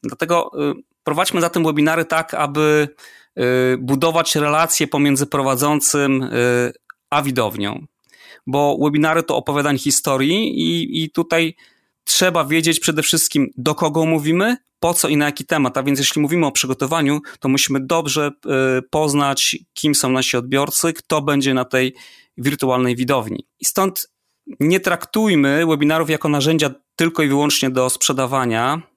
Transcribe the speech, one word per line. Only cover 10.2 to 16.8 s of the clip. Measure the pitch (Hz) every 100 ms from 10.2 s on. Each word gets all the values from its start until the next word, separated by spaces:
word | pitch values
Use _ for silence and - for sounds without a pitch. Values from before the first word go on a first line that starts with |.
| 139 190 226 -
i, | 165 170 165 160
i | 160
tutaj | - 165 170 165 - - _ _ _
trzeba | - - 180 170
wiedzieć | 139 160 160 160
przede | - 151
wszystkim, | 139 165 - 147 131 -
do | 127
kogo | 151 160 156 160
mówimy, | 160 147 170 214 247 _ _
po | 170
co | 170 -
i | 147
na |
jaki | 147 143
temat. | 135 156 131 135
A |
więc | 135 139
jeśli | 139 -
mówimy | 147 175 151
o |
przygotowaniu, | 139 131 131